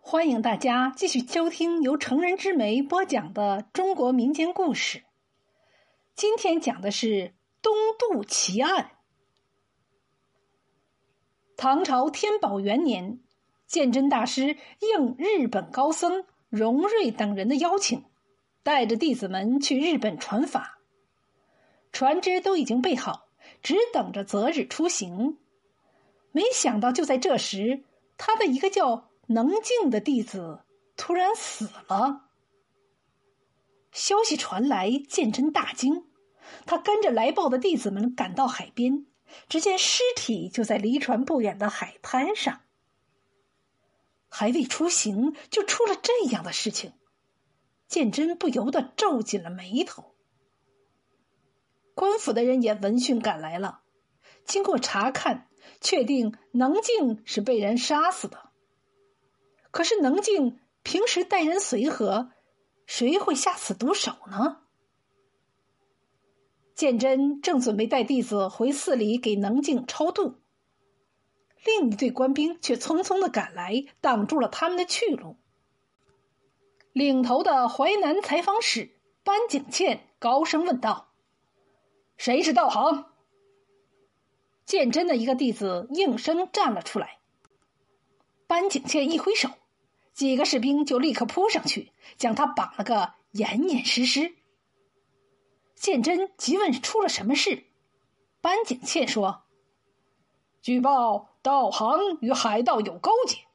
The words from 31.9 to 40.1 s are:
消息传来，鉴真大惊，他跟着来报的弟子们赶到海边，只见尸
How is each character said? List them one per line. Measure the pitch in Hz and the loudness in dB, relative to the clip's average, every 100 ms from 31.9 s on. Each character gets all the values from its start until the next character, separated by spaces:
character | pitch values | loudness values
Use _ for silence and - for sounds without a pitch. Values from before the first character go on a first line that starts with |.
| 196 254 277 _ _ _ _ _ _ _ _ _ _ _ _ _ _ _ _ _ | 0 0 -2 _ _ _ _ _ _ _ _ _ _ _ _ _ _ _ _ _
消 | - - 403 | -8 0 2
息 | 453 302 | 2 -2
传 | - 190 262 | -4 -2 0
来， | 220 190 262 285 | 0 0 -2 -2
鉴 | - 254 | -2 0
真 | 214 294 | 0 0
大 | 294 - | 0 -4
惊， | - 254 339 - _ _ _ - - - | -2 -2 -2 -6 _ _ _ -20 -20 -4
他 | 339 | -2
跟 | 370 415 | 2 2
着 | 403 | 2
来 | 233 233 | 2 2
报 | - 330 | 2 0
的 | 254 | 2
弟 | 370 294 | 0 0
子 | 208 | -2
们 | 196 233 247 | -2 -2 -2
赶 | 190 | -6
到 | 180 262 | 0 0
海 | 254 - | -2 -10
边， | - 247 277 - _ _ - - | -2 0 0 -4 _ _ -20 -6
只 | 311 | -2
见 | 320 370 | 0 2
尸 | - - 494 | 2 2 0